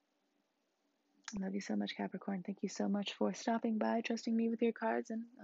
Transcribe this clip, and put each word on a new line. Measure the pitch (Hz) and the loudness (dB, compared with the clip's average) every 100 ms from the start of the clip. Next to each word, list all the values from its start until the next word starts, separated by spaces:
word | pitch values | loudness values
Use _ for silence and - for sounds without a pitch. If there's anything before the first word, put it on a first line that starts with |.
| _ _ _ _ _ _ _ _ _ _ _ _ - 202 | _ _ _ _ _ _ _ _ _ _ _ _ -8 -4
I | |
love | 190 | -2
you | 196 | -2
so | 196 | -2
much, | 208 202 - | 0 0 -2
Capricorn. | 196 190 - 196 180 | -4 -4 -4 -4 -4
Thank | 196 | -4
you | 196 | -4
so | - 208 | 0 0
much | 202 196 | 0 0
for | - 214 | 0 0
stopping | 185 - 226 233 220 | 2 0 0 2 2
by, | 226 226 | 2 2
trusting | 226 233 - | 0 -2 0
me | 226 226 | 2 2
with | 226 | 4
your | 233 | 2
cards | 226 226 233 240 | 2 0 0 0
and | 226 233 233 | -4 -6 -12